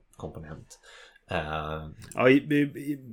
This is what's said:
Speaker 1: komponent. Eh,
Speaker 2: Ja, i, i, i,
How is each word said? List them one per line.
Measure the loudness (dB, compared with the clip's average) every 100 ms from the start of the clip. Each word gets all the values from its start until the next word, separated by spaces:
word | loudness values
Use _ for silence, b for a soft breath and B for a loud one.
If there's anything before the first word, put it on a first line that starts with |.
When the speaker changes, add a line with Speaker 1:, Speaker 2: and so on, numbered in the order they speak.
| _ -14
Speaker 1:
komponent. | -12 -12 -14 -14 -16 -20 b b b b -6
Eh, | -4 -2 -4 -4 -6 -8 -14 -8
Speaker 2:
Ja, | 4 8
i, | 8
i, | 6 2
i, | 0 -2 -8 -8 -10